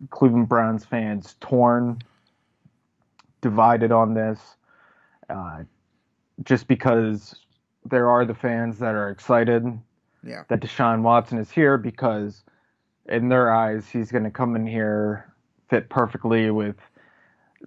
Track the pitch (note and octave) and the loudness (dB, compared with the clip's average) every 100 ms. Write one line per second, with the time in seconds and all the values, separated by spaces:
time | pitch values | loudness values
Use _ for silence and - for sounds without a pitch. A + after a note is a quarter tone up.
0 | C3+ - C3 A#2+ A2+ A#2 A2+ A2 - A#2+ | -12 2 4 4 2 2 0 -2 -6 -6
1 | G#2+ G#2 - - - B2+ A#2+ A#2+ A#2+ A#2+ | -4 -6 -10 -18 -2 2 4 2 0 -6
2 | - _ _ _ _ _ _ _ _ _ | -12 _ _ _ _ _ _ _ _ _
3 | _ _ _ _ B2 G#2+ A2+ A#2 A2+ A2+ | _ _ _ _ -2 4 4 4 4 4
4 | A2 A2+ A2 G#2+ - _ _ _ _ _ | 2 0 -2 -6 -12 _ _ _ _ _
5 | _ _ - F#2+ F2 D#2+ - _ _ _ | _ _ -14 -12 -12 -14 -18 _ _ _
6 | _ _ _ - - B2 - C3 C3 A#2 | _ _ _ -10 -2 0 0 0 2 2
7 | A2 G#2+ - - _ _ _ _ - C3 | 0 -4 -10 -20 _ _ _ _ -4 0
8 | A#2+ B2 A#2+ A2+ B2+ A#2 A#2 G#2+ A#2 G#2+ | 4 2 2 -2 -4 -2 -4 -4 -4 -4
9 | G2+ G2+ - A#2+ A#2 A#2 A#2+ A2+ - _ | -6 -6 0 2 4 2 0 -8 -14 _
10 | _ _ A#2+ A#2 - A#2 A2+ - A#2 A2+ | _ _ -18 -14 -6 -4 -4 -2 0 2
11 | A2+ A#2 A#2 A#2 G#2+ E3 D3 C3 A#2 A2+ | 4 2 2 -4 -4 2 4 4 -2 -4
12 | A#2+ G#2+ G#2 - _ _ _ _ _ _ | -2 -2 -6 -12 _ _ _ _ _ _
13 | - A#2 B2 B2+ A#2+ A2+ A2 A2 - A#2+ | -6 -4 0 2 4 2 0 -4 -6 -8
14 | A2 A#2+ G#2+ A#2 A#2+ A#2 A2+ A2+ G#2+ G#2+ | -4 -4 -4 -4 -4 -2 -4 -4 -2 -2
15 | G#2+ G#2+ - _ _ _ - A#2 - C3 | -2 -4 -12 _ _ _ -2 -2 0 -2
16 | A#2 A2 A2+ A2+ A2 G#2+ G#2 G#2 _ _ | -2 -2 0 0 2 0 -4 -8 _ _
17 | _ _ _ _ _ _ | _ _ _ _ _ _